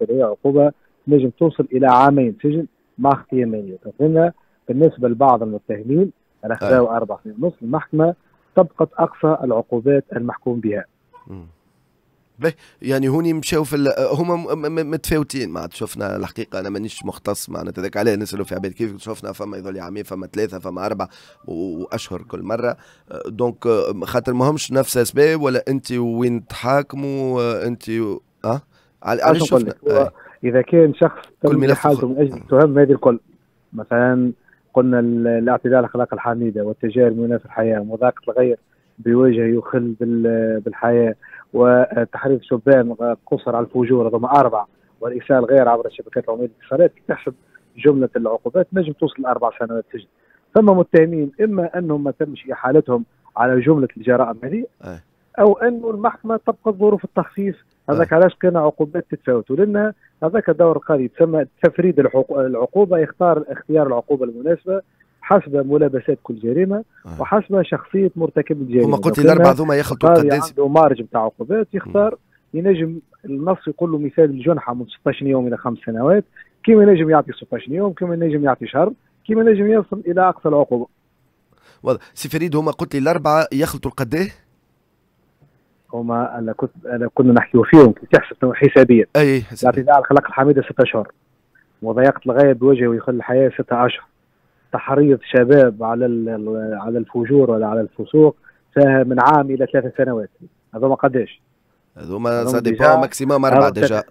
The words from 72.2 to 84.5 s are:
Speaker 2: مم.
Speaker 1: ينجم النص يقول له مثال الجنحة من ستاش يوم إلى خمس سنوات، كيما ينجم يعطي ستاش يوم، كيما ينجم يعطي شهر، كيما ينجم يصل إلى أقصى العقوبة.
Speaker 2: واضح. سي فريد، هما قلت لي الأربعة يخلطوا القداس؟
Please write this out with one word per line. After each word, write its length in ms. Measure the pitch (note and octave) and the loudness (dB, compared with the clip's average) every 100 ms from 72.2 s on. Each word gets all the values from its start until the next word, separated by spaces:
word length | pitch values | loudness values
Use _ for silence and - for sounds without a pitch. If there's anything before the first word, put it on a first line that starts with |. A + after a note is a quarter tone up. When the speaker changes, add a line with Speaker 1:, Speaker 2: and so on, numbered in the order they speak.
| _ _ _ | _ _ _
Speaker 2:
مم. 120 | D#3 F#3+ | -4 0
Speaker 1:
ينجم 320 | E3+ D#3+ E3 - _ | 0 0 -6 -16 _
النص 340 | - C#3 E3 F#3 - | -12 -6 -4 -4 -6
يقول 240 | - E3+ | -6 -4
له 60 | D#3 | -4
مثال 260 | D3 - | -2 2
الجنحة 500 | D#3 C3+ C3+ D3+ - | 2 2 -2 -2 -4
من 120 | B2 A#2+ - | -10 -10 -8
ستاش 220 | C#3+ C3 | -6 -4
يوم 240 | C#3 C3+ B2 | -2 -2 -2
إلى 100 | A#2 | -4
خمس 220 | B2 A2 - | -6 -8 -8
سنوات، 380 | A2+ C#3 G3+ - - - _ | -2 2 2 0 -10 -20 _
كيما 180 | - A3 | 4 6
ينجم 280 | G#3 F3+ D#3+ | 6 6 4
يعطي 220 | D#3 C#3 | 2 0
ستاش 360 | - - A#2+ A#2+ | -6 -10 -10 -8
يوم، 240 | D#3+ G3+ | -6 -6
كيما 220 | D#3+ F3+ | -4 -6
ينجم 300 | E3+ E3+ D3 | -4 -2 -2
يعطي 220 | C#3+ B2 A2+ | 0 -2 -4
شهر، 260 | C3+ F#3 - _ _ - | -2 -2 -4 _ _ -4
كيما 240 | A3 A3+ | 0 2
ينجم 160 | G3+ G#3 | 2 2
يصل 360 | A3 - G3 F3 | 0 0 -6 -4
إلى 220 | F3 F#3 | 0 0
أقصى 200 | F3 D#3+ | 0 0
العقوبة. 380 | D3 C#3+ B2 A#2+ _ _ _ _ _ _ _ _ _ | 0 0 -2 -6 _ _ _ _ _ _ _ _ _
Speaker 2:
واضح. 180 | B2 A#2 - | -6 -6 -6
سي 140 | - C#3+ | -14 -8
فريد، 280 | D#3 E3+ D3+ | -6 -4 -2
هما 140 | D#3 | -4
قلت 240 | - - | -4 -6
لي 60 | C#3+ | -2
الأربعة 460 | C#3 E3+ D3+ D#3 D#3 | -2 0 0 0 0
يخلطوا 380 | C3+ D#3 C#3 C3+ | -2 -4 -4 -10
القداس؟ 400 | - B2 D#3 G3 - _ | -6 -6 -4 -6 -8 _